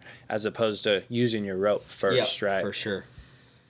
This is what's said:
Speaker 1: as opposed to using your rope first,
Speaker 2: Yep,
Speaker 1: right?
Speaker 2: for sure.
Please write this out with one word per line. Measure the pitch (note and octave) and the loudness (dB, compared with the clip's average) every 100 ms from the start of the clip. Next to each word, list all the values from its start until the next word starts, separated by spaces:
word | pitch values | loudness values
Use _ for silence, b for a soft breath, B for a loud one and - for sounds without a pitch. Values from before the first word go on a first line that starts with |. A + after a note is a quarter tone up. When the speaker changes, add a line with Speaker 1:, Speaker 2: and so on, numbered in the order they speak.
| B B B | B B B
Speaker 1:
as | A2 G#2 | -2 -2
opposed | - A2+ G2+ | 0 0 0
to | A2 G2 - | 0 0 0
using | A#2+ A#2+ A2 | 0 2 0
your | G2+ F#2 | -2 0
rope | G2+ G2+ | 2 2
first, | - - G2 B2+ B2 - | -2 -2 2 4 2 0
Speaker 2:
Yep, | G#2 | 0
Speaker 1:
right? | G2 | 0
Speaker 2:
for | G2+ | -2
sure. | - G#2+ F#2+ - B B B B B B | -4 -4 -6 -8 B B B B B B